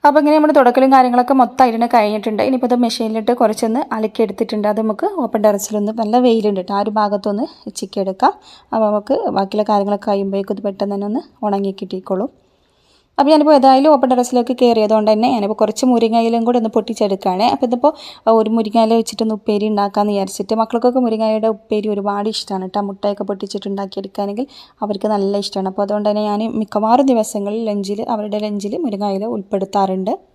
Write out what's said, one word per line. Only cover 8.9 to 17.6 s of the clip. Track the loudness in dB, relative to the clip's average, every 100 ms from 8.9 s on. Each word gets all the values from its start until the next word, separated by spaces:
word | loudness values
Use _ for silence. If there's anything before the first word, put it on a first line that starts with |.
| -2 -2 -2 0
ബാക്കിയുള്ള | -2 -2 -2 0
കാര്യങ്ങളൊക്കെ | 0 0 -4 -2
കഴിയുമ്പോഴേക്കും | -2 -2 -4 -4
ഇത് | -6
പെട്ടെന്ന് | -6 -4 -6 -4
തന്നെ | -4
ഒന്ന് | -6 -8 _ -4
ഉണങ്ങി | -2 -4 -6
കിട്ടിക്കോളും. | -10 -10 -4 -4 -4 _ _ _ _ _ _ _ _ 0
അപ്പോൾ | 4
ഞാനിപ്പോൾ | 6 6 6
ഏതായാലും | 6 6 6
ഓപ്പൺ | 4 4
ടെറസിലേക്ക് | 2 2 0 0 2
കയറിയതുകൊണ്ട് | 2 4 2 2 2
തന്നെ | 2 2
ഞാനിപ്പോൾ | 0 -2 0
കുറച്ച് | 0 2 2
മുരിങ്ങയിലും | 2 2 2 2 0 0
കൂടെ | 0
ഒന്ന് | 0
പൊട്ടിച്ചെടുക്കുകയാണ്. | -2 -2 -2 -2 0 -2 0
അപ്പോൾ | 0 0